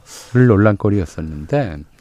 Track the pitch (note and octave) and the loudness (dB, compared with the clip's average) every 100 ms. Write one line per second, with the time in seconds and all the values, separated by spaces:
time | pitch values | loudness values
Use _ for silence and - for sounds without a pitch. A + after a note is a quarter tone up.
0 | - - - B2 B2 G2 G#2+ G2+ G#2+ G2+ | -18 -20 -4 2 4 4 4 2 0 -2
1 | E2 - D#2+ D2+ D2+ C#3+ A2+ D2+ D2 _ | -4 -8 -12 -10 -4 -4 -4 -10 -16 _